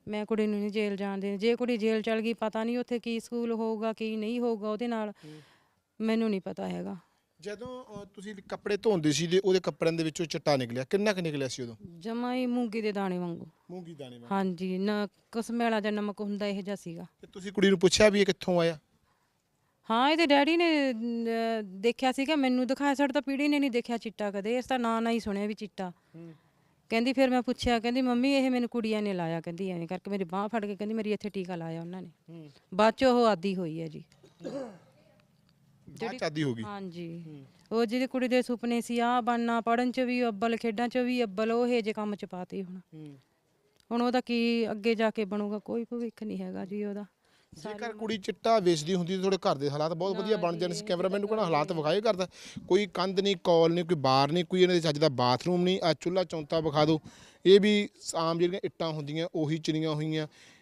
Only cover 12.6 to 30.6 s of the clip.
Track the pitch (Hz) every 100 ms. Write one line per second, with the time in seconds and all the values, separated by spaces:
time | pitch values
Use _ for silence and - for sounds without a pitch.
12.6 | 240 220 214 202 196 180 175 170 156 _
13.6 | - 180 170 156 131 123 120 196 190 170
14.6 | 185 185 196 208 202 _ _ 233 220 233
15.6 | 233 220 208 208 208 202 208 202 208 202
16.6 | 190 196 175 165 175 _ - 202 190 196
17.6 | 196 190 180 - 214 202 196 180 - 175
18.6 | 165 156 _ _ _ _ _ _ _ _
19.6 | _ _ - 226 269 320 320 285 285 339
20.6 | 339 302 269 226 233 233 226 226 226 226
21.6 | 202 190 226 233 262 254 277 311 262 254
22.6 | 254 262 285 269 285 294 269 277 294 294
23.6 | 277 233 233 233 226 - 208 202 202 247
24.6 | 240 262 233 226 233 233 214 196 208 214
25.6 | 208 - 180 - _ 165 165 156 _ _
26.6 | _ _ - 226 240 262 262 254 240 240
27.6 | 247 233 233 247 254 240 269 277 262 247
28.6 | 240 240 220 214 208 185 165 165 165 170
29.6 | 190 175 165 185 202 202 175 190 208 233